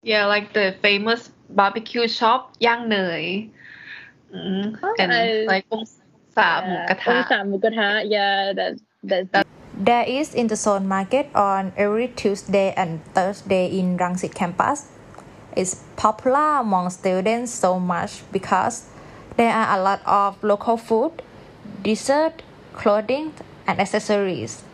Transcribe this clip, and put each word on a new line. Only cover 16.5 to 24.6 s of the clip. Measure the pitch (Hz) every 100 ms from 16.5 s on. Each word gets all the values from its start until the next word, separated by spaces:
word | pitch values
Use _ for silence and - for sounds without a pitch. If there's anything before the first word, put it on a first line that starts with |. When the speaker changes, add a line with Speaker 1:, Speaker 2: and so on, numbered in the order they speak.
| 294
Speaker 3:
among | 233 185 180
students | 180 190 185 190 233 240
so | - 185 185
much | 180 175 190 - -
because | 196 - 190 190 - - - - - - -
there | 233
are | 220 220 196
a |
lot | 190 196 -
of | 202 202 196
local | 208 202 - 226
food, | 226 226 285 - - - - - - -
dessert, | 196 214 - 285 320 320 - - -
clothing, | - 233 208 214 262 311 302 - - -
and | 185
accessories. | 196 214 - 208 196 175 113 -